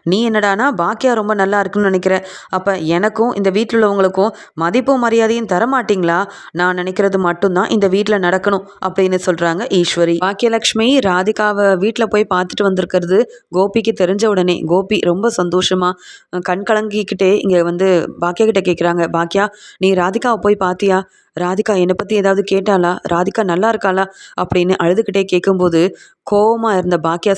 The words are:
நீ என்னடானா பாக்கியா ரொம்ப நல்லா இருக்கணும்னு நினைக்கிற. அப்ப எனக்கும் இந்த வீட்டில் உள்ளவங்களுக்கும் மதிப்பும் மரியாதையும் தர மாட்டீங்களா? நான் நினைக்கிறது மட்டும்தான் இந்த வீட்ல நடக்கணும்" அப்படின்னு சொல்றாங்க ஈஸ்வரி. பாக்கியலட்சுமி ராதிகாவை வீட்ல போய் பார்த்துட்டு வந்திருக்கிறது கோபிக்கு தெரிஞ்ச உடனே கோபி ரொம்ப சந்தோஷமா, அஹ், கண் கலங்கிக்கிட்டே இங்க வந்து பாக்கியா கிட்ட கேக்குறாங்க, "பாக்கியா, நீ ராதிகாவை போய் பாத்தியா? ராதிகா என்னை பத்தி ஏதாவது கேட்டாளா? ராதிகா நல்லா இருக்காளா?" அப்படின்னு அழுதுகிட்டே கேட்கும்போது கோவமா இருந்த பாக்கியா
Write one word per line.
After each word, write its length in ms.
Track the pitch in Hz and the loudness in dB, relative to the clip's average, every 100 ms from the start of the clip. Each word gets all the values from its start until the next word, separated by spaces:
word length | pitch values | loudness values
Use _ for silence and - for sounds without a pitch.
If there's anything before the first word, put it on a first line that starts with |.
நீ 260 | 165 196 233 | -2 0 0
என்னடானா 360 | 214 202 196 269 190 | 0 0 0 0 0
பாக்கியா 360 | 175 214 262 | -2 0 0
ரொம்ப 200 | 226 208 | 0 0
நல்லா 280 | 208 196 202 | 0 0 0
இருக்கணும்னு 200 | 190 208 | 0 0
நினைக்கிற. 440 | 202 185 185 185 - - - | 0 0 0 -2 -4 -16 -8
அப்ப 280 | 185 190 190 | -6 -4 -2
எனக்கும் 560 | 160 170 214 214 240 | -2 0 0 0 -2
இந்த 160 | 208 196 | 0 0
வீட்டில் 340 | 190 226 226 | 0 0 2
உள்ளவங்களுக்கும் 460 | 208 202 190 190 214 - - | 2 2 0 2 -2 -2 -14
மதிப்பும் 460 | - 165 226 262 269 | -4 -2 0 2 0
மரியாதையும் 460 | 233 226 220 233 214 | 2 2 2 0 -2
தர 200 | 180 240 | 0 0
மாட்டீங்களா? 600 | 269 202 196 170 170 196 - - | 0 0 0 0 0 -2 -10 -12
நான் 260 | 170 180 180 | -2 -2 -2
நினைக்கிறது 400 | 180 190 196 190 | -2 0 0 2
மட்டும்தான் 520 | 175 170 196 180 208 | 0 0 0 0 0
இந்த 180 | 214 196 | 0 2
வீட்ல 320 | 196 214 208 | 2 0 0
நடக்கணும்" 440 | 180 185 - 190 196 - 185 | 0 0 0 -2 -4 -10 -6
அப்படின்னு 340 | 165 185 185 185 | -2 0 0 0
சொல்றாங்க 420 | 165 170 170 240 | 0 -2 -2 -2
ஈஸ்வரி. 480 | 180 175 175 170 170 | 0 0 0 0 0
பாக்கியலட்சுமி 840 | 185 196 233 226 - - 226 277 | -2 -2 0 0 -2 0 2 2
ராதிகாவை 800 | 208 180 190 214 214 202 202 185 | 2 0 0 0 0 2 2 2
வீட்ல 280 | 208 - 226 | 0 0 0
போய் 200 | 208 208 | 0 0
பார்த்துட்டு 300 | 180 180 - | 0 -2 0
வந்திருக்கிறது 680 | 202 190 175 180 175 190 247 - _ | 0 0 0 -2 2 2 0 -6 _
கோபிக்கு 420 | 175 196 226 226 - | -2 0 0 -2 0
தெரிஞ்ச 240 | 180 196 214 | 0 0 0
உடனே 380 | 190 180 175 160 | 2 0 0 0
கோபி 340 | 180 190 220 | 0 0 0
ரொம்ப 300 | 175 175 226 - | 0 0 -2 -2
சந்தோஷமா, 540 | 180 185 185 185 180 180 - - _ 180 | 0 0 0 0 -2 -4 -12 -20 _ -8
அஹ், 60 | |
கண் 220 | 175 185 202 | -4 -4 0
கலங்கிக்கிட்டே 680 | 214 214 208 196 190 185 202 | 0 0 -4 -4 0 2 2
இங்க 260 | 190 175 | 2 2
வந்து 460 | 170 175 190 180 - - | 2 0 2 2 0 -4
பாக்கியா 320 | 175 175 220 | -4 0 0
கிட்ட 80 | 196 | 2
கேக்குறாங்க, 480 | 185 170 175 175 170 | 0 0 0 0 0
"பாக்கியா, 340 | 165 170 196 202 - - - | -2 -2 0 -2 -4 -20 -2
நீ 160 | 190 | 0
ராதிகாவை 420 | 185 180 208 247 214 | 2 0 -2 -2 0
போய் 200 | 202 208 | 0 0
பாத்தியா? 500 | 180 180 196 190 190 _ _ 160 | 0 0 0 0 -2 _ _ -6
ராதிகா 300 | 180 190 220 | -2 -2 0
என்னை 260 | 190 180 185 | 2 2 0
பத்தி 180 | 208 214 | 0 0
ஏதாவது 280 | 196 196 196 | 2 0 0
கேட்டாளா? 460 | 196 196 190 175 180 - | 0 2 2 2 -2 -2
ராதிகா 340 | 170 185 - | -2 0 -2
நல்லா 260 | 196 170 220 | -2 0 0
இருக்காளா?" 360 | 220 202 185 190 - - - | 0 -2 -2 -2 -8 -12 -8
அப்படின்னு 340 | 180 180 175 185 | -2 0 2 2
அழுதுகிட்டே 400 | 170 190 220 196 | 2 0 0 -2
கேட்கும்போது 720 | 190 180 196 190 180 165 185 - - _ - | 0 0 0 0 2 2 0 -2 -18 _ -2
கோவமா 460 | 208 214 233 226 190 | 2 2 2 0 0
இருந்த 220 | 180 170 | 0 -2
பாக்கியா 320 | 160 170 208 | -2 -2 0